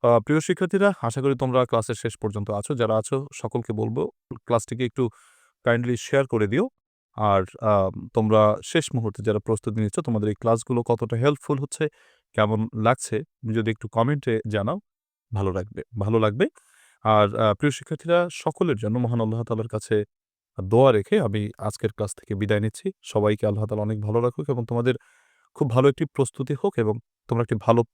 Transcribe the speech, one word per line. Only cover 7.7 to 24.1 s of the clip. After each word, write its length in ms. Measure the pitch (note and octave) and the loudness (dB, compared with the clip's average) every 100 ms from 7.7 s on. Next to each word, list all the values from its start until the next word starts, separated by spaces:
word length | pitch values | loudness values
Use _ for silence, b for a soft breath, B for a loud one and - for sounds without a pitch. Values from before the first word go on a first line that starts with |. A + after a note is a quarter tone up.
| G#2 F#2+ F#2+ - | 4 2 -4 -4
তোমরা 420 | - A2 G#2+ G#2+ G#2 | 0 4 6 6 2
শেষ 220 | - E3+ - B2+ | -2 -2 -2 -4
মুহূর্তে 280 | A2+ - | -4 -4
যারা 160 | A2 G#2 | -2 -2
প্রস্তুতি 420 | - A2 - G#2+ | -2 -4 -2 -2
নিচ্ছ, 180 | G#2+ - | -2 -2
তোমাদের 300 | D3+ A2+ G#2+ | -2 -2 -2
এই 60 | G#2 | -2
ক্লাসগুলো 440 | A#2 A2+ - B2 | 0 0 0 -2
কতটা 340 | A#2 A#2 A2 A2+ | 0 -2 0 2
হেল্পফুল 420 | C3+ D3 - C#3+ | 2 0 -4 -4
হচ্ছে, 280 | C#3+ - D#3 b b b _ | -4 -4 -6 b b b _
কেমন 340 | - G#2+ G#2+ A2+ A2 | 0 2 2 -2 0
লাগছে, 480 | A2 B2+ - A2 | 0 0 -2 -6
তুমি 300 | D#3 _ A2+ | -8 _ -4
যদি 180 | A2 A2 | -2 0
একটু 160 | A2 A2 | -4 -4
কমেন্টে 520 | A2+ A#2 D3 C3+ A2 G#2+ | 0 0 0 0 -2 -2
জানাও, 320 | G#2 G2+ F3+ _ _ _ _ _ | -2 -2 -6 _ _ _ _ _
ভালো 180 | G#2+ G2 | -2 -2
লাগবে, 320 | F#2 G2 - - A2+ | -2 -6 -12 -12 -4
ভালো 200 | G2+ A2+ | 0 2
লাগবে। 280 | G#2+ G#2+ A3 _ b b b b | 2 0 -2 _ b b b b
আর, 320 | G#2+ G#2+ G#2 A2 | 2 4 4 4
আহ, 180 | A2 | 2
প্রিয় 180 | G2+ D3 | 2 0
শিক্ষার্থীরা, 560 | - - D#3+ E3 E3+ F3 | -2 -10 -10 0 0 0
সকলের 440 | - - - F3+ A2 | -4 -6 0 0 0
জন্য 240 | G#2+ A#2 | -2 -2
মহান 220 | A#2+ A#2+ | 0 0
আল্লাহ 220 | A2 A2+ | -2 -4
তাআলার 240 | A#2 A2+ A#2 | -4 -6 -4
কাছে 360 | G#2+ - G#2+ G#2 _ _ _ _ - | -8 0 -2 -2 _ _ _ _ -10
দোয়া 280 | F#2+ A2+ C3+ | 2 6 6
রেখে 280 | A2 G2 G#3 | 6 2 0
আমি 300 | B2 G#2 G#2 - | 0 -2 -6 -6
আজকের 340 | G#2 - A2 | -8 -4 -6
ক্লাস 240 | - G#2 - | -4 -8 -8
থেকে 200 | _ G2+ | _ -4
বিদায় 240 | G2+ G#2 | 0 0
নিচ্ছি। 320 | G#2+ - G3 - | 0 -4 -12 -12
সবাইকে 440 | - G#2+ G#2+ G#2+ G#2+ | -4 0 2 2 0
আল্লাহ 180 | G#2 G#2+ | -2 -4
তাআলা 160 | G#2+ | -4
অনেক 200 | G#2 A2 | -4 -4
ভালো 200 | G#2 | -2